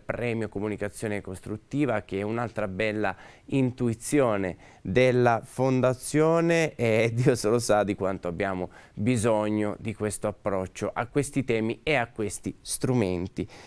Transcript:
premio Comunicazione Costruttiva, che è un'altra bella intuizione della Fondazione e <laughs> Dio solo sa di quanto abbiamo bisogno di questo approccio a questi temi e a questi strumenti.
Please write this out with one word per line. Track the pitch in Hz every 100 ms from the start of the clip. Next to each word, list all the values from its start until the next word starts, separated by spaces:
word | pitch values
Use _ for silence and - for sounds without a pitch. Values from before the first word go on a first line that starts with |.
premio | - - 120 113 104
Comunicazione | 98 104 101 104 - 113 104
Costruttiva, | 92 92 - 107 - 139 143 107
che | - 98
è |
un'altra | 104 113 120 - 104
bella | 92 110 107 101 87 - - -
intuizione | 139 127 120 123 113 - 151 127 101 95 82 - -
della | - 110 127 123 120 113
Fondazione | - - 131 131 127 127 - 147 156 165 170 170 160 -
e | 117 110 117
<laughs> |
Dio | 113 127
solo | 127 104 120
sa | 117 104
di | 101 98
quanto | 95 95 87
abbiamo | 85 98 92 90 - -
bisogno | - 104 127 113 107 107 107 104 95
di | 110
questo | 104 107 - 107
approccio | 98 107 95 95 - 101
a | - 120
questi | 143 135 139
temi | - 113 110 117
e | - 143
a | 120
questi | - 104 - 98 -
strumenti. | - - 139 127 98 90 92 - 85 -